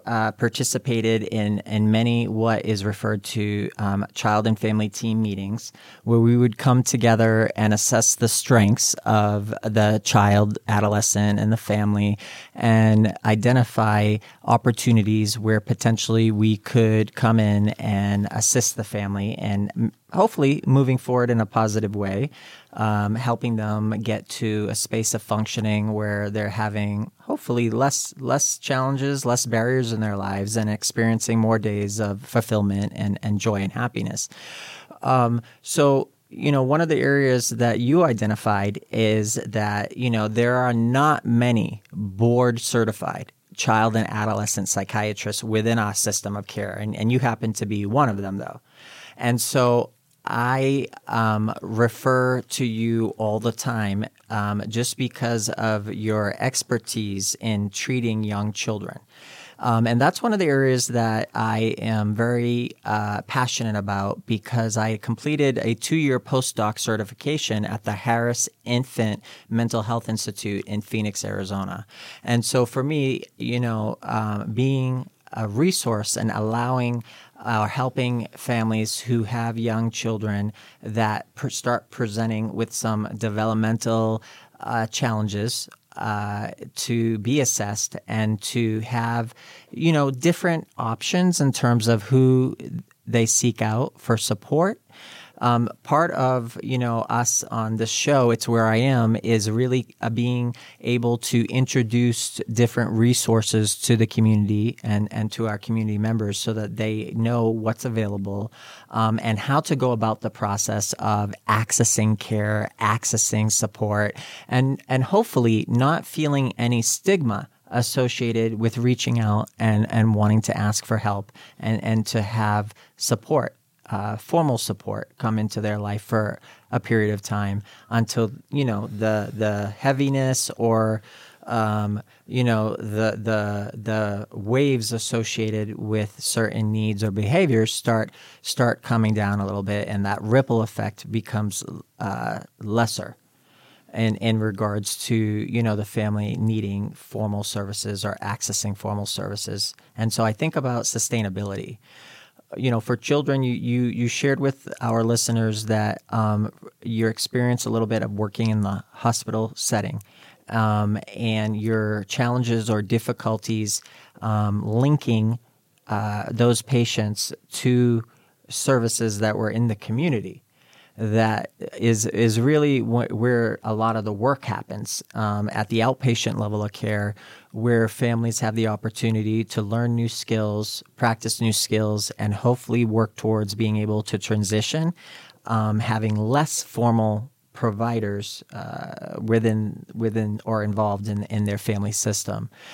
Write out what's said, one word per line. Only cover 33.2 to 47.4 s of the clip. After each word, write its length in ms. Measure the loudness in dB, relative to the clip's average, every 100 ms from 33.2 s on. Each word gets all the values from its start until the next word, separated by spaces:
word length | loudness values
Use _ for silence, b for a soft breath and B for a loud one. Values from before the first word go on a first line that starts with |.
and 180 | -2 -2
joy 220 | 0 -2
and 100 | -2
happiness. 580 | -4 -4 -4 -6 -6 -8 B B B B B B -6
Um, 380 | 0 2 4 0 B B
so, 480 | -4 2 4 4 0 _ _
you 220 | -4 2
know, 120 | 2
one 180 | 4 2
of 80 | 2
the 80 | 2
areas 520 | 4 4 4 2 0
that 300 | 0 2 2
you 240 | 4 4
identified 800 | 4 2 0 0 0 0 0 -4 -4
is 440 | 0 2 2 0 -4 -4
that, 500 | -4 -2 -2 -6 -4
you 140 | 0
know, 180 | 0 0
there 280 | 2 2 2
are 180 | 2
not 500 | 2 2 4 4 2 2
many 580 | 2 4 2 0 -6 -12
board 680 | -8 -6 2 4 4 4 2
certified 720 | 0 0 0 -2 -6 -8 -10 _ _ -4
child 400 | 2 4 4 2
and 140 | 0
adolescent 600 | -2 -2 -2 -2 -2 -2
psychiatrists 760 | -4 -4 -2 -2 -4 -6 -6
within 340 | -2 0 2 2
our 160 | 0
system 420 | -2 -2 -2 -4 -8
of 120 | -8
care. 240 | -8 -8
And, 240 | -6 -6 -2
and 160 | 2
you 80 | 4
happen 340 | 2 0